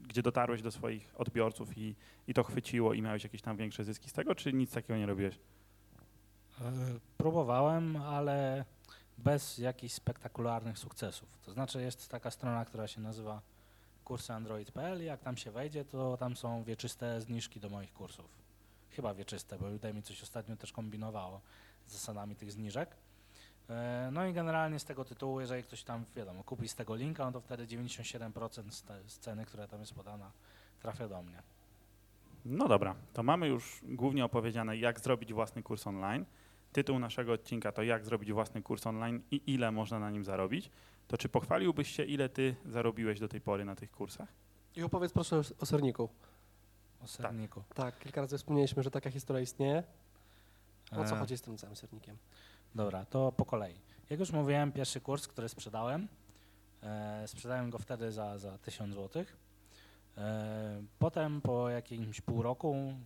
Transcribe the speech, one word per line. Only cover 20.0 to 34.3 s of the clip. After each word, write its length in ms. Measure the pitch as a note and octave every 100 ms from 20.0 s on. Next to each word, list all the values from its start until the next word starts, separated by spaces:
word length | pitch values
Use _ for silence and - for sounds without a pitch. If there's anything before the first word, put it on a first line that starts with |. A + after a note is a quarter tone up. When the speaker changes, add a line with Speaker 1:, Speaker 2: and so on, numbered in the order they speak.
Speaker 2:
coś 200 | G2+ G2
ostatnio 340 | - A#2 G#2 A2+
też 160 | -
kombinowało 680 | - A2 G#2+ A2 G#2+ F#2 G2 - - - - -
z 60 |
zasadami 440 | G#2 - G#2 G#2 G2+
tych 160 | G#2
zniżek. 440 | G2+ G#2+ A2 F3 - - - - - - - -
E, 380 | A#2 A#2+ B2 B2+
no 140 | D3 F#3
i 60 |
generalnie 460 | F3 E3 D#3+ D#3+ D3+
z 60 |
tego 200 | - C3+
tytułu, 360 | B2+ A#2 C3+ C3
jeżeli 220 | B2+ B2+
ktoś 200 | A#2+ A#2
tam, 200 | - A#2 A#2 -
wiadomo, 280 | G2+ F2+
kupi 240 | - A#2+ A2+
z 60 |
tego 200 | - A2+
linka, 300 | A2+ C#3 D#3
no 80 | C3
to 80 | B2+
wtedy 260 | - A#2+ A#2
dziewięćdziesiąt 420 | A#2 B2 - A2+
siedem 240 | A#2+ A2+
procent 420 | G#2+ A2+ - G2+
z 80 | -
te-, 260 | - G2 G2+
z 100 | -
ceny, 260 | - G#2+ A2+
która 200 | G#2+ G2+
tam 140 | G#2
jest 140 | G#2+
podana, 360 | - - G#2 G2 - - - - -
trafia 280 | A2+ G#2 A2+
do 140 | F#2+
mnie. 200 | F2 F2 - - - - - - - - - -
Speaker 1:
No 240 | A#2+ C#3+ C4+
dobra, 260 | G2+ F#2+ F#2+ -
to 100 | -
mamy 260 | A2+ E3+ D#3+
już 320 | B2 - -
głównie 400 | B2 B2+ C3 C#3
opowiedziane, 520 | A#2+